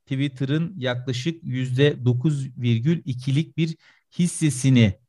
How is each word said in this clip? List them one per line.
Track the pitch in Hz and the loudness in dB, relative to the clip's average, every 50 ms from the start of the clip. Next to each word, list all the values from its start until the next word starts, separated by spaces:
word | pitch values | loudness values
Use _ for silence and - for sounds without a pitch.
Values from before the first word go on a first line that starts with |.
| _ | _
Twitter'ın | - 139 131 139 143 131 - 139 131 143 156 170 165 - | -6 -4 -2 -2 -4 -4 -4 -4 -2 0 -2 -2 -4 -6
yaklaşık | 175 123 127 123 123 123 135 123 123 - 165 165 - - | -6 -4 -4 -4 -4 -4 -6 -6 -4 -4 -4 -6 -6 -8
yüzde | 135 127 127 127 127 127 127 143 147 143 135 120 | -8 -6 -4 -4 -2 2 2 4 4 2 2 2
dokuz | 123 120 123 127 160 151 139 135 131 127 - | 0 0 2 2 0 0 -2 -4 -6 -8 -4
virgül | 123 120 117 113 117 151 175 170 - | 0 0 0 2 2 0 0 0 -2
ikilik | 156 123 123 - - 131 143 160 - - | -6 -8 -6 -4 -2 0 0 -2 -2 -2
bir | - 165 165 165 - _ _ _ _ _ _ _ - | -4 -2 -2 -4 -8 _ _ _ _ _ _ _ -2
hissesini, | 175 170 - - 160 151 - 123 - 135 131 123 113 101 92 - _ | -2 -2 0 0 0 0 0 2 2 4 6 6 6 4 4 0 _